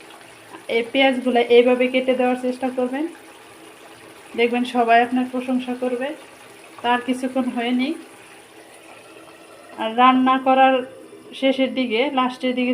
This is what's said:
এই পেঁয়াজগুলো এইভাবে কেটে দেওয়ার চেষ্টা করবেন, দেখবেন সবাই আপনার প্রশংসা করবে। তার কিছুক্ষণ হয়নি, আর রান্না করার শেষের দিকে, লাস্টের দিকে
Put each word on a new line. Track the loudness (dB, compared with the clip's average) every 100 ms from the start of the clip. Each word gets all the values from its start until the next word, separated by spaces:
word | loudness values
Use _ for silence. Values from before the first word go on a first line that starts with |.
| -20 -20 -20 -20 -20 -20 -4 -4
এই | -2
পেঁয়াজগুলো | 2 2 2 0 0 4 6
এইভাবে | 6 4 2
কেটে | 0 0 0
দেওয়ার | 0 -2 -4
চেষ্টা | -6 -6 -4
করবেন, | -4 -4 -8 -10 -20 -20 -20 -20 -20 -20 -20 -20 -20 -20 -14 -2
দেখবেন | 0 0 -2 0
সবাই | 4 4 4
আপনার | 0 -2
প্রশংসা | -6 -4 -4 -4 -6
করবে। | -4 -4 -6 -10 -16 -20 -20 -20 -20 -8
তার | -2 -2 -2
কিছুক্ষণ | -4 -4 -4 -4 -4
হয়নি, | -4 -2 -2 -6 -12 -20 -20 -20 -20 -20 -20 -20 -20 -20 -20 -20 -20 -20 -20 -20 -20 -10
আর | -6 4
রান্না | 4 6 2 2 2
করার | 4 4 4 -2 -14 -20 -20 -20 -2
শেষের | -2 0 -2 -2
দিকে, | -4 -2 -2 0
লাস্টের | -2 -2 -4 -2
দিকে | -2